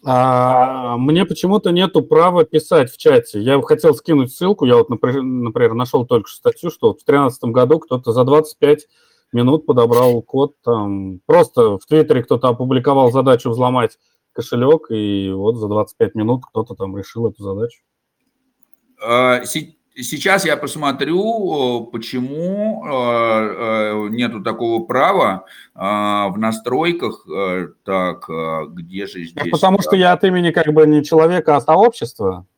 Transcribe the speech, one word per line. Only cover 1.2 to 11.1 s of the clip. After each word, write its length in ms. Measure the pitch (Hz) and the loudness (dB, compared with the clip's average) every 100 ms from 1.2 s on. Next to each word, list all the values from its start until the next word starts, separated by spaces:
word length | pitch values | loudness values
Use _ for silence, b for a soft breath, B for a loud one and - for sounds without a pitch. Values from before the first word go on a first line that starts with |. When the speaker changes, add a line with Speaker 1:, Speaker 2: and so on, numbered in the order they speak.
| 190 | 0
Speaker 1:
почему-то 460 | 165 180 208 180 | -2 0 0 0
нету 320 | 175 185 165 | 0 2 0
права 420 | 131 156 175 180 151 | 2 4 4 2 2
писать 460 | 156 - 165 123 | 0 2 0 0
в 60 | - | 2
чате. 440 | 156 131 - 104 | 4 4 2 -6
Я 180 | 110 139 | 0 0
хотел 340 | 120 147 165 143 | 2 2 2 2
скинуть 360 | - 151 127 | 0 0 0
ссылку, 340 | - 180 208 131 | -2 -2 0 4
я 100 | 120 | 4
вот, 120 | 113 | 4
напри-, 320 | 117 127 135 | -2 -2 -2
например, 520 | 131 127 117 117 117 | -4 -4 -4 0 0
нашёл 320 | 117 123 143 123 | 0 -2 -2 0
только 240 | 120 - | -2 -2
что 80 | - | -4
статью, 320 | - - 170 | -4 -4 -10
что 240 | - 117 | -2 -2
в 100 | - | -2
тринадцатом 480 | - 139 139 - 123 | 0 2 2 -2 -2
году 280 | 120 127 160 | 0 2 2
кто-то 320 | - 127 123 | 0 -6 -2
за 120 | 117 | 0
двадцать 360 | 127 147 151 - | 4 2 2 -2
пять 280 | 143 147 - _ _ _ _ | 2 2 -2 _ _ _ _
минут 320 | 120 123 151 - | 0 2 0 0
подобрал 560 | 127 117 120 127 120 | 2 4 4 4 0
код, 320 | - 131 139 _ | -2 -2 -2 _
там, 560 | - 117 104 98 95 | -4 -2 -2 -6 -8